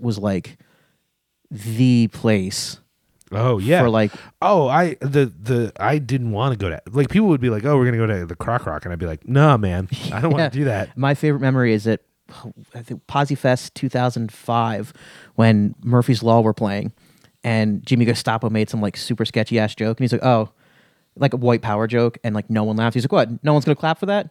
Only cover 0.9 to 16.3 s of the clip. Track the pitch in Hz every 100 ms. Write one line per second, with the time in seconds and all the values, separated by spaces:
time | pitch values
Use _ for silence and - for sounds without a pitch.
0.9 | _ _ _ _ _ - 107 110 113 127
1.9 | 120 113 - 113 107 92 - - - _
2.9 | _ _ _ - 98 123 110 107 175 120
3.9 | 110 104 - - - 185 196 131 147 175
4.9 | 135 139 143 127 80 107 123 113 - 104
5.9 | 151 120 135 120 101 135 113 95 78 -
6.9 | 123 - 196 214 143 123 107 131 143 123
7.9 | 113 110 98 85 82 - 123 - 76 -
8.9 | 87 87 80 - 139 151 123 98 90 95
9.9 | - - 101 160 143 151 127 143 101 107
10.9 | - 135 143 156 139 131 131 123 110 110
11.9 | 110 _ _ _ - 110 - - 120 117
12.9 | - - 143 143 143 131 127 - - 131
13.9 | 127 123 120 110 - - 117 113 104 110
14.9 | - - - - - 113 107 104 - 120
15.9 | 123 123 113 113